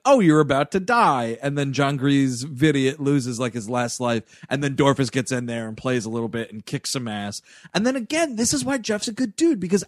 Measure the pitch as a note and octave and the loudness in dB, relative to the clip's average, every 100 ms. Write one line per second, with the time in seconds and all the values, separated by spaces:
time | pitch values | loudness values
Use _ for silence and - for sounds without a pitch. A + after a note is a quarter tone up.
0 | C4 C4+ F3+ D3+ D3 C3+ C#3+ F#3+ F#3 A#3+ | 4 6 8 6 6 2 0 -2 0 4
1 | G3 C3+ A#2 A2+ C#3 C#3+ C#3 C3 C#3 C#3+ | 4 2 0 -4 -4 -2 -2 0 0 0
2 | C#3 C#3 C3+ A#2+ B2+ B2 D#3 C#3 C3 D#3 | 2 4 2 0 -6 0 2 4 2 0
3 | C#3 C#3+ B2 A#2 B2 A#2 G#2 B2 A#2+ - | 0 0 0 -4 -4 -4 -4 -4 -4 -2
4 | B2 A#2 - - - C3+ C#3+ C3+ C#3 C#3 | -2 -2 -4 -14 -6 -4 -2 2 4 4
5 | B2+ C3+ A#2+ B2+ A#2+ A#2 A2+ A2 C3 B2+ | 0 -2 -2 -4 -4 -6 -8 -6 -4 -2
6 | G#2+ A#2 A2+ A#2 A2 A2 - C#3 - C#3 | -2 -4 -4 -4 -8 -10 -8 -8 -6 -6
7 | A#2 G#2 G2+ G2+ - - - F#3 A#3 C4 | -6 -6 -6 -10 -14 -20 -6 -2 0 -2
8 | G#3+ D#4 E4 A3 A#3 D4 B3 C4+ G#3+ G#3 | -2 -2 -2 -2 -2 -2 -2 -4 -2 -4
9 | A#3+ G#3+ B3+ - E4 A#3+ F3 G3 | -4 -4 -4 0 0 2 0 -2